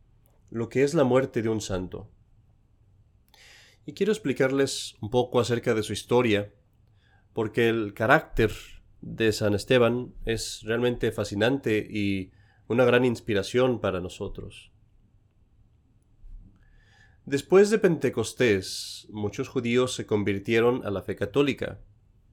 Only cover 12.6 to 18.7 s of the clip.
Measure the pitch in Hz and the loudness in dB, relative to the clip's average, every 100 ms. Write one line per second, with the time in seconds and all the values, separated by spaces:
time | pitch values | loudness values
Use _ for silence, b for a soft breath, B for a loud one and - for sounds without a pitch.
12.6 | - 117 123 120 127 113 - 98 95 123 | -2 2 4 6 4 0 -2 -2 0 2
13.6 | 131 113 104 92 87 - - - 98 - | 2 0 -2 -4 -6 -10 -10 -10 -14 -18
14.6 | - _ _ _ _ _ _ _ _ _ | -20 _ _ _ _ _ _ _ _ _
15.6 | _ _ _ _ _ _ - - - - | _ _ _ _ _ _ -18 -18 -20 -20
16.6 | b b b b b b - 135 - 190 | b b b b b b -4 -4 4 6
17.6 | 202 220 190 151 127 117 107 - 123 98 | 6 4 2 2 -2 -2 -4 2 2 2
18.6 | 92 | -2